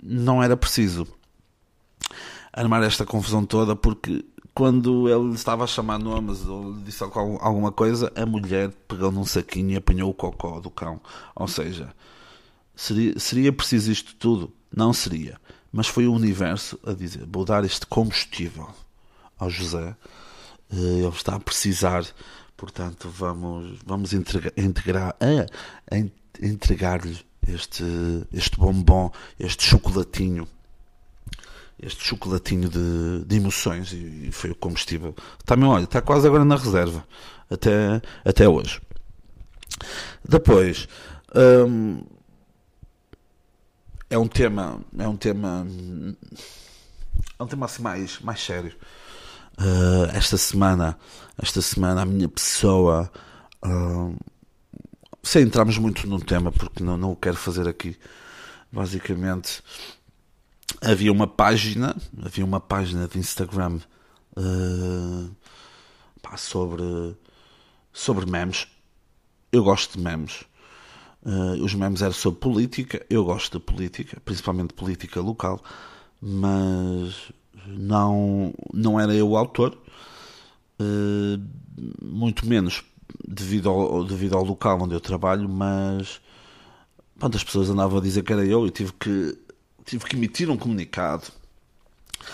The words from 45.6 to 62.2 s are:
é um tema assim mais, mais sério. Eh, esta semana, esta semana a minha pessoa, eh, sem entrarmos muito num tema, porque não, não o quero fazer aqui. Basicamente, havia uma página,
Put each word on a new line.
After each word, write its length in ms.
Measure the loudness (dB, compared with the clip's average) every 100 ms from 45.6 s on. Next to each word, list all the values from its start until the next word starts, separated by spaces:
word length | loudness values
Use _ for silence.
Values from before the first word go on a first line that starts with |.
| -6 -10 -10 -10 -10 -12 -16 -20 -20 -20 -20 -20 -20 -12 -6 -4 -4 -6
é 40 |
um 20 | -8
tema 200 | -6 -6
assim 140 | -6
mais, 380 | -6 -6 -8 -8
mais 240 | -10 -8
sério. 320 | -6 -6 -8 -12 -20 -20 -20 -20 -20 -20 -20 -2
Eh, 600 | 2 4 6 4 4 2
esta 200 | 2 2
semana, 640 | 0 2 4 4 2 -4 -12 -20 -18 -10
esta 220 | -4 -2
semana 400 | -2 0 2 2
a 20 |
minha 240 | 0 0 0
pessoa, 800 | -2 -2 2 4 6 6 4 0 -8 -20 -20 -20 -10
eh, 500 | -4 -2 0 -2 -4 -8 -14 -20 _ _ _ -20 -20 -20 _ -12
sem 220 | 4 6
entrarmos 340 | 8 6 4 4
muito 300 | 0 -2 -2
num 100 | -4
tema, 320 | 0 0 2
porque 320 | 2 0 -2
não, 140 | -2 0
não 160 | -2
o 40 | -2
quero 200 | -2 -2
fazer 320 | -4 -2 -2
aqui. 280 | -4 -10 -12 -18 -20 -20 -20 -20 -20 _
Basicamente, 920 | -6 -6 -6 -6 -4 -2 -4 -6 -12 -14 -18 -18 -20 _ _ _ _ _ _ -14 -4
havia 320 | 2 4 6
uma 160 | 4 4
página, 680 | 4 4 4 2 -2 -2 -4 -10 -10